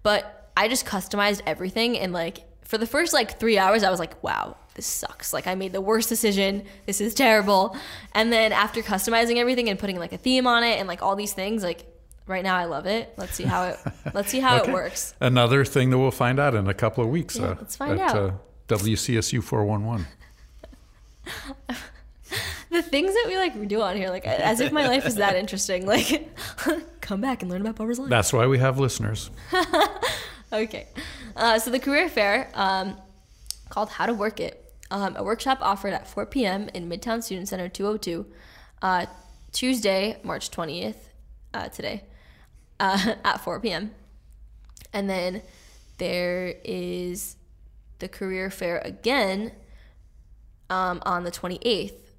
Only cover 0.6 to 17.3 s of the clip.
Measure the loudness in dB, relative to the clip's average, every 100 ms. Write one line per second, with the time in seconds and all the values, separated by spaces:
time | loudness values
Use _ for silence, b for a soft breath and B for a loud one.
0.6 | 2 2 -2 -4 -4 0 2 2 -2 -4
1.6 | -2 0 0 0 -2 -2 -4 -6 -20 -20
2.6 | -6 -4 0 0 2 2 0 0 2 6
3.6 | 6 6 4 2 -4 -6 -4 -4 -4 -12
4.6 | -18 -10 -6 -6 -6 -8 -6 -4 -4 -4
5.6 | -4 -4 2 2 2 2 2 4 2 0
6.6 | -6 B -6 -2 0 4 6 6 6 4
7.6 | 4 B B B B 0 4 4 4 4
8.6 | 2 0 -2 -2 2 2 4 4 4 2
9.6 | 0 0 -2 -4 -6 -4 2 4 4 4
10.6 | 4 2 -2 -2 0 0 -4 -4 -2 -2
11.6 | -2 -6 -10 -20 -20 -20 -6 -4 0 0
12.6 | 0 -4 -2 -2 -4 -10 -8 -4 0 0
13.6 | -2 -4 -8 -8 -6 -4 -2 0 4 4
14.6 | 4 0 -2 -6 -10 0 4 6 6 6
15.6 | 6 4 4 4 4 2 2 4 2 2
16.6 | 2 2 0 2 0 0 -2